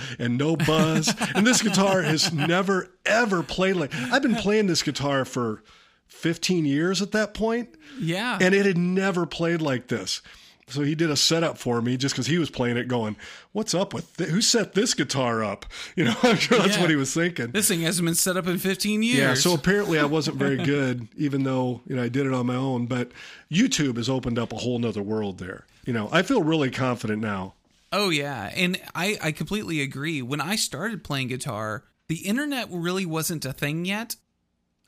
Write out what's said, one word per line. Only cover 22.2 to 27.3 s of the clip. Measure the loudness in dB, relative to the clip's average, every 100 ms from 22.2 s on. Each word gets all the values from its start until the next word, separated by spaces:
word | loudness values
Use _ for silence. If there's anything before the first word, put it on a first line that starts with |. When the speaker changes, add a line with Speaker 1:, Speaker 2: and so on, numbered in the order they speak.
| 0
Speaker 1:
it |
on | 0 0
my | 0
own. | -2 -2 -2
But | -2 -4 -8 -20 -20 -2
YouTube | 2 2 2 0 0
has | -2
opened | -2 -2 -2
up | -2
a | -4
whole | -2 0
nother | 0 -2
world | -2 -2 -2 -6
there. | -10 -12 -16 _
You | -6
know, | -4 0
I | 2
feel | 4 2
really | 4 2 2
confident | 0 0 0 -2 -2
now. | -2